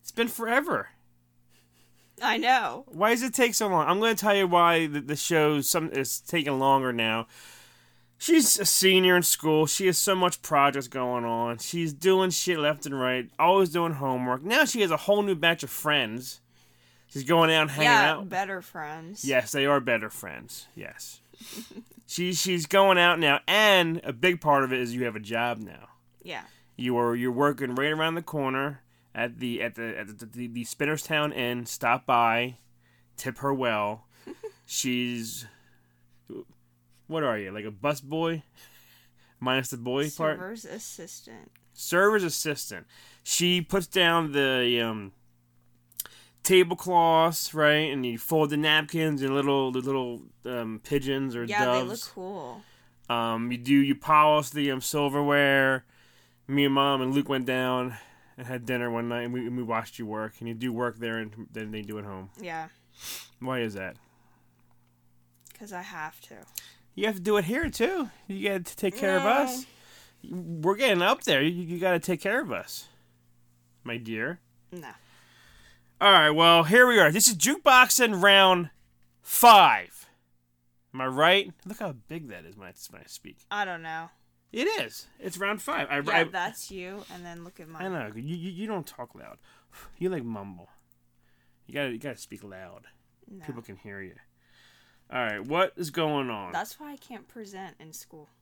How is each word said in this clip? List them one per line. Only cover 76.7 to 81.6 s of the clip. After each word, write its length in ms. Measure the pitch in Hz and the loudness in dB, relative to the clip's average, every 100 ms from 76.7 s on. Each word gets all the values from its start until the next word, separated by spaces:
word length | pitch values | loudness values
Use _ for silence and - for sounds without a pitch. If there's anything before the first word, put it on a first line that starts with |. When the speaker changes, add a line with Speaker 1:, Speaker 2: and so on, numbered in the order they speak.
| 226 254 | 8 8
Speaker 1:
we 100 | 226 | 8
are. 120 | 156 | 6
This 160 | 180 - | 6 2
is 80 | 185 | 4
Jukeboxing 840 | 233 349 294 254 254 - 240 190 | -2 2 6 8 8 4 2 4
Round 480 | 202 196 190 180 165 _ _ _ _ _ | 8 8 8 6 0 _ _ _ _ _
five. 840 | - - 240 208 160 107 87 - - _ _ _ _ _ _ _ _ | -6 6 10 12 10 6 -2 -20 -20 _ _ _ _ _ _ _ _
Am 80 | 131 | -6
I 60 | 131 | -4
right? 460 | 131 160 190 190 - | 2 4 4 0 -14